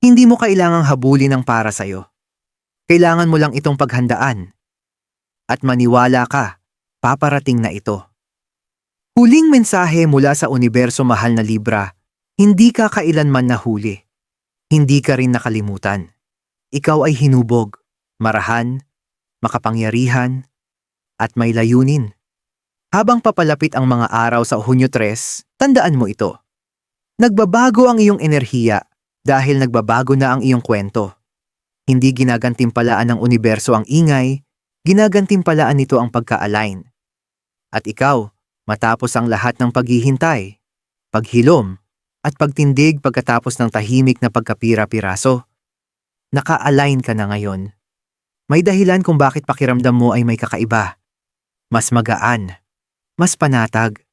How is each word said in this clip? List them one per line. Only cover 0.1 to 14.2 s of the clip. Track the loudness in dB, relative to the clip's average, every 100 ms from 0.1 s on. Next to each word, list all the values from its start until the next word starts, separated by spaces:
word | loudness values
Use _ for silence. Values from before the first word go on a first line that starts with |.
| 6 6
mo | 4
kailangang | 2 2 2 2
habulin | 0 0 2 2 2
ang | 0
para | -2 -2 -2
sa | -6 -10
iyo. | -10 -14 _ _ _ _ _ _ _ _
Kailangan | 4 4 2 0
mo | 0
lang | 0 -2
itong | -4 -2
paghandaan. | -2 -2 -2 -2 -4 -6 -12 _ _ _ _ _ _ _ _ _ _
At | -4
maniwala | -2 0 2 4 4 2 0
ka, | -4 -6 -10 _ _ _ _
paparating | -4 -2 -2 -2 -2 -2
na | -4
ito. | -8 -8 -8 -10 _ _ _ _ _ _ _ _ _ _ 2
Huling | 4 6 6
mensahe | 4 4 0 0 2
mula | 2 4 2 0
sa | -2
universo, | 0 0 0 -2 -2 -2
mahal | 0 0
na | -2
Libra, | -2 -4 -2 -4 -4 _ _ _ _ 0
hindi | 2 6 4
ka | 4 -2
kailanman | 0 -2 0 2 0 0
nahuli. | -2 -4 -6 -6 -10 _ _